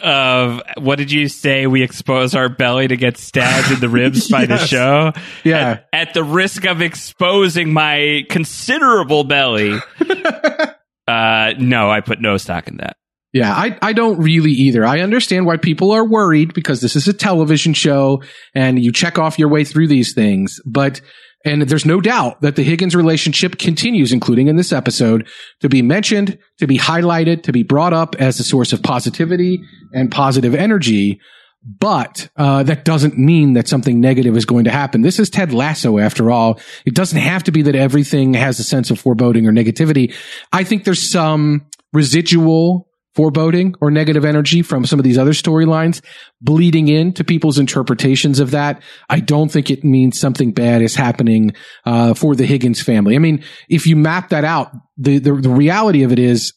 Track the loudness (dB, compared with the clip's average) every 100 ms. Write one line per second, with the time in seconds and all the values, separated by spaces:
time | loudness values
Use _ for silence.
0 | -2 0 0 0 0 -4 -10 -8 -4 -2
1 | -2 -2 -2 -4 -2 0 0 0 0 -4
2 | -4 -2 0 -2 -2 -2 -2 0 -2 -2
3 | -2 -4 -6 -2 0 0 0 0 0 0
4 | 0 0 0 0 2 0 0 0 2 2
5 | 0 -4 -12 -6 -2 0 0 -4 _ -6
6 | -4 -4 -2 -2 -2 -4 -4 -2 -4 -6
7 | -14 -4 0 2 0 0 0 0 0 0
8 | 0 -2 -2 -4 -6 -8 -4 0 2 2
9 | 2 0 0 0 0 0 -2 -4 -8 -6
10 | -4 -4 -4 -4 -4 -4 -6 -8 _ _
11 | -4 -2 0 0 -2 -2 0 0 0 0
12 | -2 -4 -2 -2 -4 -10 -10 -12 -12 -14
13 | _ _ _ -2 -2 -2 -4 -4 -4 0
14 | 0 0 2 2 2 2 2 2 2 0
15 | 0 0 0 0 0 0 -2 0 0 2
16 | 2 2 2 2 0 -2 -4 -2 -2 -2
17 | -2 0 0 0 2 0 0 0 0 0
18 | 0 -2 -6 -20 -8 -2 0 2 0 0
19 | -2 -2 -2 0 2 2 0 0 2 2
20 | 0 0 0 0 -2 -8 -6 -2 -2 -4
21 | -14 -20 -20 _ -4 -2 0 0 2 2
22 | 0 0 -2 -2 -2 0 0 0 0 2
23 | 2 2 -2 -2 -4 -4 -4 -2 0 0
24 | 2 0 0 2 2 2 0 -2 -2 0
25 | 2 0 -2 -16 -20 _ 0 2 2 0
26 | 0 -2 -2 -6 _ -4 0 0 0 0
27 | 0 2 0 0 -2 -2 2 2 2 0
28 | -2 -2 -2 -2 -2 0 0 -2 -2 -4
29 | -4 -4 -2 0 0 -2 -6 _ -12 -4
30 | -4 0 0 2 0 0 0 0 0 0
31 | 0 -4 _ -20 _ _ -16 -6 -2 -2
32 | -4 -10 -12 -2 0 0 0 -2 0 0
33 | 0 2 2 4 4 2 0 -2 0 2
34 | 2 2 2 0 0 2 2 0 -2 0
35 | 0 2 -2 0 -2 -2 -2 -2 0 2
36 | 0 0 0 2 2 -2 -8 -8 -4 -2
37 | -2 -2 -2 -2 0 0 2 2 2 2
38 | 0 0 2 2 0 -4 -4 -2 -2 -2
39 | 0 0 2 2 2 2 2 0 0 2
40 | 0 -4 -18 -20 -6 -4 -2 -2 -2 -2
41 | -2 -2 0 0 0 -2 -4 -20 _ 0
42 | 2 0 2 2 4 4 2 0 -4 _
43 | _ 0 0 2 0 0 -2 -2 0 0
44 | 0 0 2 0 2 0 0 -2 0 2
45 | 2 4 2 0 0 2 2 2 0 -4
46 | -8 -20 -20 _ 0 2 2 2 2 2
47 | 0 -2 -2 0 0 0 0 -2 -2 -2
48 | 0 0 0 0 0 -2 -4 -6 -12 -18
49 | -4 -2 0 0 0 -2 -2 -2 2 2
50 | 2 0 -2 -2 -2 0 0 2 0 0
51 | -2 0 2 2 2 -2 -12 -12 -4 0
52 | 2 2 0 0 0 0 0 -2 0 0
53 | 2 2 2 0 -6 -16 -4 -2 2 2
54 | 2 0 -2 -2 0 -2 -4 -10 -20 -6
55 | 0 2 2 0 2 2 2 2 2 2
56 | 2 2 2 0 -2